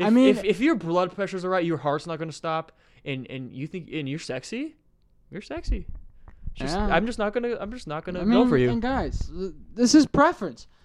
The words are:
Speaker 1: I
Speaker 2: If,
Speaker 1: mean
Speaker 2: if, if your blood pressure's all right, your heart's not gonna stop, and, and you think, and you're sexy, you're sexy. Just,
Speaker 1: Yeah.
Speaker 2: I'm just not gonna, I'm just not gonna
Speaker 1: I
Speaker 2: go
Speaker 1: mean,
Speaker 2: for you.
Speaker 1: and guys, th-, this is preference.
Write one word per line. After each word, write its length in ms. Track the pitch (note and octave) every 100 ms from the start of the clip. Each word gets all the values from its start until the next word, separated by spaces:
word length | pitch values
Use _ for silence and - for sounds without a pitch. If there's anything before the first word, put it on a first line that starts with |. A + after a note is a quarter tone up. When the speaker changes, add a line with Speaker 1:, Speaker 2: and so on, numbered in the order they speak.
Speaker 1:
I 60 | G3
Speaker 2:
If, 60 |
Speaker 1:
mean 160 | A#3+ C4
Speaker 2:
if, 160 | B3
if 160 | G3 G3
your 160 | D4 A#3+
blood 360 | E3 F3 F3+ G3+
pressure's 280 | F#3+ F#3
all 60 | F#3
right, 140 | F#3
your 140 | E3+ D3
heart's 280 | D3 D3+ E3+
not 140 | D#3
gonna 100 | D#3+
stop, 400 | - E3 D#3+ D#3+ _ _ -
and, 220 | D3 C3 B2
and 240 | C3 B2
you 140 | A#2 C#3+
think, 220 | F#3 D3+
and 160 | D3+ C3+
you're 120 | D3+
sexy, 560 | - C3 - A#3 D#4 _ _ _ _ _ _
you're 100 | F#3
sexy. 440 | - D#4+ - G3+ - - - - - - -
Just, 220 | - C3 F#3
Speaker 1:
Yeah. 100 | G#3
Speaker 2:
I'm 200 | E3 A3+
just 120 | A3+
not 140 | G#3
gonna, 220 | A#3+ A#3+ A3+
I'm 120 | G3+
just 160 | B3 -
not 160 | D3+
gonna 160 | - -
Speaker 1:
I 40 |
Speaker 2:
go 40 | F#3+
Speaker 1:
mean, 180 | A#3+ B3+
Speaker 2:
for 80 | C3
you. 140 | B2
Speaker 1:
and 100 | A3+
guys, 480 | A#3+ C4+ D3 - - E3
th-, 160 | F#3+ - -
this 220 | G#3+ B3 D#4
is 100 | C#4
preference. 600 | - D#4 - F3 A2+ - _